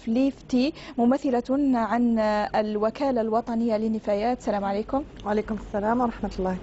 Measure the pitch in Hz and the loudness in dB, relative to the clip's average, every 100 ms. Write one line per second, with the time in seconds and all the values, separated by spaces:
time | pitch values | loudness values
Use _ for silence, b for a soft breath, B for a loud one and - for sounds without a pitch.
0 | - 226 277 - - 247 277 - B 254 | -2 2 2 0 -2 0 0 -2 B 0
1 | 240 277 285 240 240 269 277 247 214 233 | 2 2 2 0 0 0 2 2 2 2
2 | 240 226 214 208 208 214 214 214 220 233 | 2 2 2 2 0 0 0 0 0 0
3 | 277 247 220 220 240 233 233 214 220 220 | 0 0 2 0 0 0 0 0 0 -2
4 | - 202 233 247 247 208 196 202 214 - | 0 0 0 -2 -2 -2 0 -2 -2 -4
5 | - - 202 214 214 208 - 208 208 240 | -4 -8 -4 -2 -2 -6 -6 -2 0 0
6 | 240 - 196 - 185 185 | 0 -2 -6 -4 -2 -4